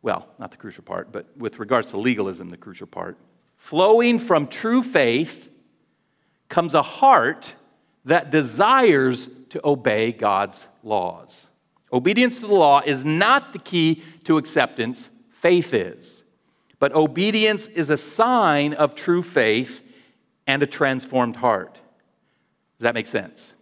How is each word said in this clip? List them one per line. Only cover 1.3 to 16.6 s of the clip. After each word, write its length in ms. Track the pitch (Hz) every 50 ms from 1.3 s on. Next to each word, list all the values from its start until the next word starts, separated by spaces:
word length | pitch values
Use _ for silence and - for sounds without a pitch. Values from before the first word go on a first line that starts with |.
| _
with 220 | - 117 110 - -
regards 320 | - 104 127 120 107 -
to 80 | - 98
legalism, 500 | 107 127 127 104 101 98 92 85 92 90
the 80 | 87
crucial 300 | 87 - - 92 - 98
part. 320 | 90 - 92 90 90 87 _ _ _ _ _ _ _ _ _
Flowing 600 | _ - - 151 185 202 220 233 240 240 240 226
from 280 | 233 - 185 156 147
true 360 | - - - - 220 233 262 240
faith 680 | 247 - 175 139 117 117 131 165 165 - - - - _ _ _ _ _ _ _ _ _ _ _ _ _ _ _ _ _ _ _ _
comes 240 | - - 170 170 143
a 80 | 160
heart 720 | 139 - - - - 269 262 180 117 127 160 - - - - _ _ _ _ _ _ _ _ _ _
that 240 | 127 151 175 165 156
desires 1000 | 127 156 147 123 107 117 196 214 254 269 254 226 165 139 131 131 127 120 - - - - - _
to 100 | - - -
obey 500 | 151 143 135 117 131 107 107 113 117 117
God's 540 | - 113 104 98 95 101 101 - - - - _ _ _
laws. 680 | 110 107 104 90 90 85 82 76 _ - - - _ _ _ _ _ _ _ _ _ -
Obedience 440 | 127 127 185 214 240 247 247 240
to 100 | 247 233
the 80 | 208 202
law 260 | 190 170 147 139 139
is 240 | - - 143 131 127
not 480 | 151 156 165 190 214 254 277 269 - -
the 60 | 185
key 440 | - - - 175 160 160 165 - - - - - _
to 140 | - 160 156
acceptance, 720 | 147 - - 156 127 120 - - 117 113 127 - - - _ _ _ _ _ _ -
faith 320 | 170 180 180 165 - -
is. 480 | 113 90 90 67 - - - - _ _ _ _ _ _ _ _ _